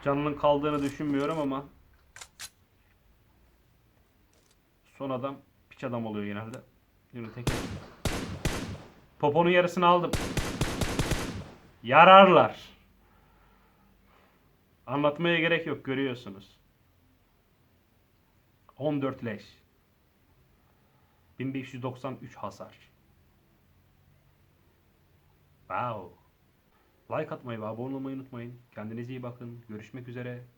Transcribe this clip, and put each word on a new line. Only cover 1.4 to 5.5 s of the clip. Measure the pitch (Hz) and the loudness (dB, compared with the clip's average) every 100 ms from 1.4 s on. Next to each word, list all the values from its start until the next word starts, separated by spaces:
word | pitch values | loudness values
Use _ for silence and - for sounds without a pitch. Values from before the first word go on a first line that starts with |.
| 139 135 143 - - _ _ - - _ - _ _ _ _ _ _ _ _ _ _ _ _ _ _ _ _ _ _ _ _ _ _ _ _ - | -4 -6 -10 -20 -20 _ _ -20 -20 _ -20 _ _ _ _ _ _ _ _ _ _ _ _ _ _ _ _ _ _ _ _ _ _ _ _ -14
son | 139 | -8
adam | 127 135 139 - | -6 -6 -10 -18